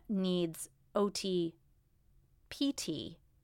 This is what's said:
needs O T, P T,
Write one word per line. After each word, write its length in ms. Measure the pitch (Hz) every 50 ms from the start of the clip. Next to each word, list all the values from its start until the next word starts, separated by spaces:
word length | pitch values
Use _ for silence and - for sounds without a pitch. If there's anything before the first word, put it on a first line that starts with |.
| - -
needs 600 | 220 190 190 185 180 180 175 165 160 - - - _ _ _ _ -
O 140 | 208 202 202
T, 440 | 196 - - 196 185 180 170 165 - - _ - _ _ _ _ _ _ _ _ - - _ _ _ _ _ -
P 220 | - - 285 277
T, 480 | 277 - - - 160 143 110 - 165 - _ _ _ _